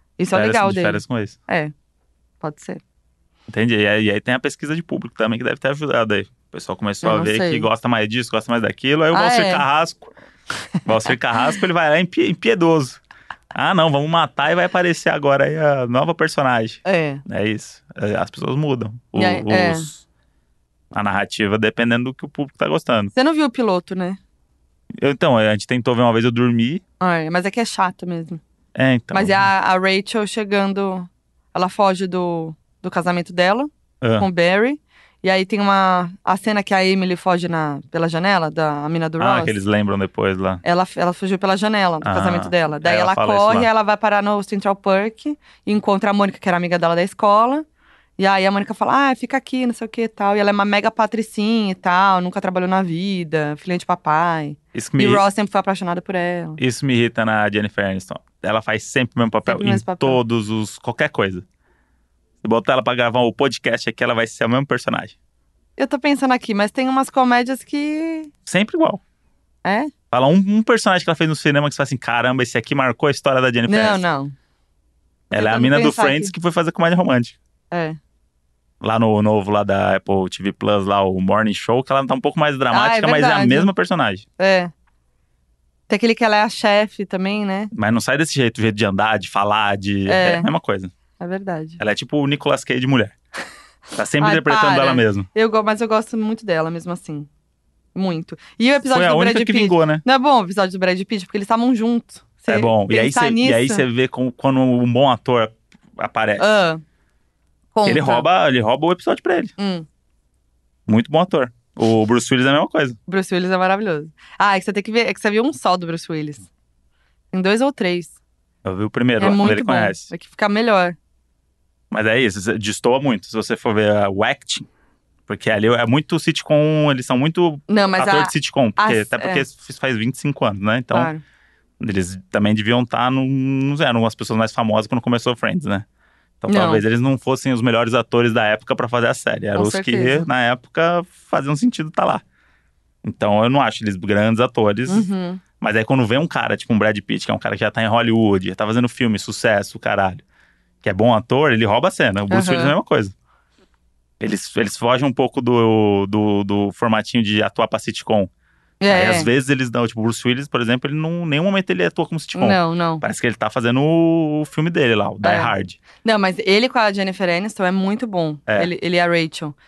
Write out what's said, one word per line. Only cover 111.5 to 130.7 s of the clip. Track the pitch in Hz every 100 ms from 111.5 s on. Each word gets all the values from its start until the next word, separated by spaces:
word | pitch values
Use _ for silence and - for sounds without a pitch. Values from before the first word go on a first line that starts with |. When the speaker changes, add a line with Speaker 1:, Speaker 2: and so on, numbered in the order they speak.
| - _ -
Speaker 2:
O | 113 113 107
Bruce | 120 -
Willis | 131 131
é |
a |
mesma | 143 185
coisa. | 180 139 117 -
Speaker 1:
Bruce | 190 185
Willis | 180 180
é | 185
maravilhoso. | 185 196 214 156 156 - - -
Ah, | 202 190
é |
que | 185
você |
tem | 202
que | 196
ver, | 220 220
é |
que | 196
você | 214
viu | 208
um | 262
só | 302 202 180
do | 170
Bruce | 165 -
Willis. | 160 151 139 92 _ _ _ _ _ _ _ _
Tem | 190
dois | 185 220
ou | 269
três. | - 180 175 165 - _ _ _ _
Speaker 2:
Eu | 95 92
vi |
o | 107
primeiro | - 123 117 196
Speaker 1:
É |
Speaker 2:
lá, |
quando | 202
Speaker 1:
muito | 202
Speaker 2:
ele | 208
Speaker 1:
bom. | 220
Speaker 2:
conhece. | 123 - - -
Speaker 1:
É | 170
que | -
fica | - 208
melhor. | 208 233 196 180 175 _ _ _ _ _ _ _ _ -
Speaker 2:
Mas | 107 110
é | 117
isso, | 120 98
cê | 98 110
destoa | 104 104 123 131
muito. | 139 107 -
Se |
você | 110 101 117
for | 123
ver, | 107 107
ah, | 104 101
o | 98
acting, | 113 143 - - - _ _ _ _ _ -
porque | 101 -
ali | 107 107
é | 117 117
muito | 135 151 165
sitcom, | - 156 - 151 151 156 151
eles | 131 -
são | 127
muito | 147 165 175 147 -
Speaker 1:
Não, | 208 196
mas | 185 202
Speaker 2:
ator | 196
Speaker 1:
a, |
Speaker 2:
de | 190
sitcom, | 160 - - 117
porque, | - - 113
Speaker 1:
a, |
Speaker 2:
até | 104 -
porque | 135 175
Speaker 1:
é. |
Speaker 2:
isso | 135 - - 131
faz | 135 117
vinte | 113 -
e |
cinco | 147 139 120
anos, | 101
né? | 101